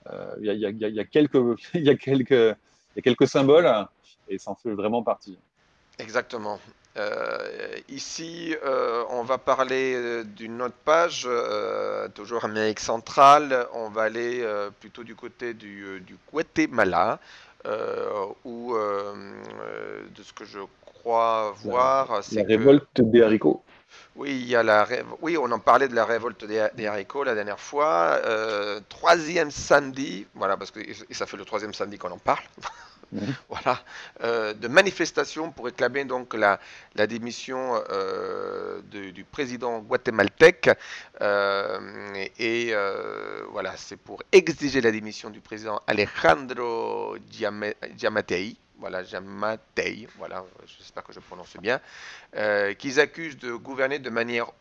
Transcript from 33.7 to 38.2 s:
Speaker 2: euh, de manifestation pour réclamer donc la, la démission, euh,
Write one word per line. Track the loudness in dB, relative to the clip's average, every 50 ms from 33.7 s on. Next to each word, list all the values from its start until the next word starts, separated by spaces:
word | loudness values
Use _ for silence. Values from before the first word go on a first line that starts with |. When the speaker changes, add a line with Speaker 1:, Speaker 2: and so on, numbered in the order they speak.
| -2 -2 -4 -14 -18 -18 -18 -18 -10 -6
Speaker 2:
euh, | -2 -2 0 0 -2 -4 -6
de | -6 -6
manifestation | 2 4 4 4 4 2 -2 -2 -2 -2 -2 -2 -2 -4 -8 -8 -8 -8
pour | -10 -10
réclamer | -8 -2 0 0 0 0 -2 -4
donc | -4 -6 -6 -6 -6 -2
la, | 2 2 2 2 0 -4 -12 -20 -20 -20 -6 -2
la | 0 0
démission, | 0 -2 -4 -8 -10 -10 -10 -10 -8 -6 -6 -4 -2 -2 -2 -2 -4
euh, | -4 -4 -4 -4 -6 -6